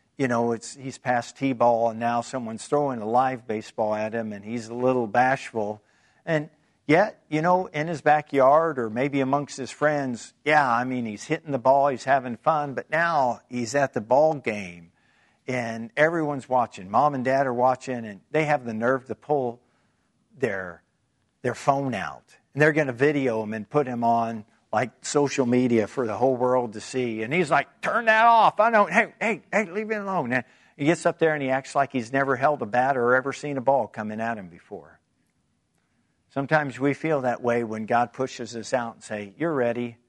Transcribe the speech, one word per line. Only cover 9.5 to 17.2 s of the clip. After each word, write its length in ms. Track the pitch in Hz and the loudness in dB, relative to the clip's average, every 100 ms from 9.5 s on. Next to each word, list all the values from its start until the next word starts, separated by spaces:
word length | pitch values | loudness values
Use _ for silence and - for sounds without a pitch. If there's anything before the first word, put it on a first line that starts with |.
| - | -10
his 140 | 120 | -12
friends, 640 | - 151 147 135 113 - _ | -2 0 0 -2 -6 -12 _
yeah, 240 | 147 151 131 | 0 2 4
I 140 | 117 | 0
mean, 240 | 127 127 117 | 0 -4 -6
he's 160 | 101 | -8
hitting 300 | - 160 160 | -6 -6 -4
the 80 | 135 | 0
ball, 260 | 127 139 143 | 4 4 2
he's 160 | 123 | 0
having 360 | 131 139 123 117 | 0 0 0 -4
fun, 360 | 160 156 143 | -2 0 -2
but 160 | 120 - | -8 -4
now 500 | 156 170 156 127 107 - | -2 0 0 0 -2 -8
he's 280 | 123 113 143 | -8 -2 0
at 180 | 135 | 0
the 60 | 120 | -2
ball 340 | 107 131 156 | 2 4 4
game 560 | 147 117 104 92 87 85 _ _ _ _ _ - | 2 -4 -6 -8 -14 -20 _ _ _ _ _ -6
and 460 | 127 113 113 113 - | -6 -4 -8 -4 2
everyone's 520 | 156 170 147 139 113 | 2 2 -2 -4 0
watching. 420 | 127 113 - 95 | 0 0 -6 -2
Mom 240 | 113 147 | 2 2
and 100 | 139 | 2